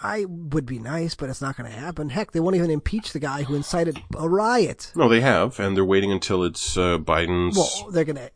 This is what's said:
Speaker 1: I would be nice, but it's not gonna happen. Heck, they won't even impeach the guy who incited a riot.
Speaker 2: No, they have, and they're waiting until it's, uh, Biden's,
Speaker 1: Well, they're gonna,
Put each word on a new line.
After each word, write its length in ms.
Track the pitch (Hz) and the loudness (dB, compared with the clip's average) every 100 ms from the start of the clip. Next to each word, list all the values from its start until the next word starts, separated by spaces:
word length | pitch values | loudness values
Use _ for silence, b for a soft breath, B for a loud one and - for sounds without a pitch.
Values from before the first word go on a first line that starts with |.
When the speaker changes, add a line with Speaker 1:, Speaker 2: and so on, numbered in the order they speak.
Speaker 1:
I 240 | 202 214 190 | -6 -4 -6
would 400 | 170 165 151 123 | -8 -4 -4 -4
be 120 | 123 | -8
nice, 360 | 117 165 165 | -6 -4 -4
but 160 | - 135 | -6 -8
it's 100 | 135 | -6
not 160 | 139 135 | -8 -8
gonna 140 | 120 | -10
happen. 400 | 110 156 156 151 | -10 -10 -8 -6
Heck, 220 | 151 214 | -4 -4
they 80 | 165 | 0
won't 160 | 160 185 | 2 2
even 140 | 170 | 2
impeach 420 | 151 - 117 - | 0 0 -4 -6
the 40 | 147 | -6
guy 240 | 143 143 | -6 -4
who 100 | 135 | -2
incited 480 | 143 143 180 170 139 - - | -2 -2 0 0 -2 -8 -6
a 100 | 160 | 0
riot. 640 | 190 214 247 190 - - | 2 4 2 2 -2 -6
Speaker 2:
No, 140 | 170 127 | 2 6
they 140 | 117 | 6
have, 360 | 131 95 107 - | 4 4 2 0
and 160 | 98 | 0
they're 100 | 98 | 2
waiting 280 | 95 98 98 | 4 4 4
until 320 | 95 - 95 | 0 0 0
it's, 320 | 87 78 - 95 | 0 -2 -4 2
uh, 220 | 90 82 | 2 2
Biden's, 580 | 78 80 85 87 87 196 | 2 2 2 2 2 2
Speaker 1:
Well, 340 | 160 - - | 2 -2 -4
they're 140 | 170 | -2
gonna, 240 | 156 143 - | -2 -4 -10